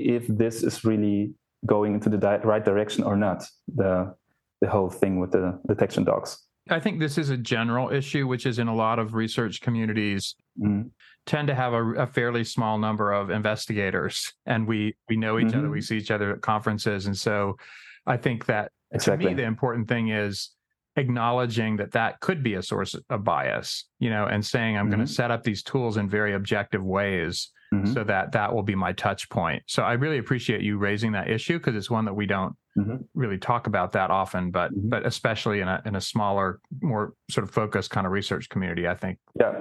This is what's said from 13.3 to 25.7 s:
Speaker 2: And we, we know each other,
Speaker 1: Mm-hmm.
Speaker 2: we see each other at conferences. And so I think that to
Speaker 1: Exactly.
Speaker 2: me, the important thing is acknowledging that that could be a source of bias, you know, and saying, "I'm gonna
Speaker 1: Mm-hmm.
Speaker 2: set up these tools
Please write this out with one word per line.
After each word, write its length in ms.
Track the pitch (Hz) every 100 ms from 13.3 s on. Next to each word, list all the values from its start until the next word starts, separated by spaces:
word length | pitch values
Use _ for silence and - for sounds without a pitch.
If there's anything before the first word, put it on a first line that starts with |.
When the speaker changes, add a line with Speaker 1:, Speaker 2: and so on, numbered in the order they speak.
| 107 107 107 - 104 98 90 - - - - -
Speaker 2:
And 200 | 113 110
we, 300 | 110 107 - -
we 80 | 110
know 200 | 110 110
each 100 | 113
other, 160 | 120
Speaker 1:
Mm-hmm. 80 | 151
Speaker 2:
we 100 | -
see 160 | - 110
each 140 | 104
other 200 | 107 101
at 80 | 101
conferences. 680 | - 107 110 104 113 101 98
And 100 | 98
so 400 | - 104 101 95 - - - - -
I 80 | 127
think 300 | 139 113 -
that 260 | 107 104 - _
to 40 | 113
Speaker 1:
Exactly. 320 | - 98 98
Speaker 2:
me, 60 |
the 100 | 110
important 460 | 117 113 127 120 107
thing 180 | 120 113
is 440 | 107 104 98 - _ _ _ _ -
acknowledging 800 | 131 123 117 123 120 113 110 107
that 160 | 101
that 300 | 117 113 -
could 200 | - 180
be 120 | 120
a 100 | 92
source 320 | - 101 95 - -
of 140 | 107 101
bias, 640 | 78 65 53 - - - _
you 100 | 123
know, 180 | 107 104
and 180 | 104 104
saying, 320 | 123 113 104
"I'm 120 | 104
gonna 140 | 101
Speaker 1:
Mm-hmm. 40 | 127
Speaker 2:
set 220 | - 120
up 140 | 117
these 180 | 117 101
tools 360 | -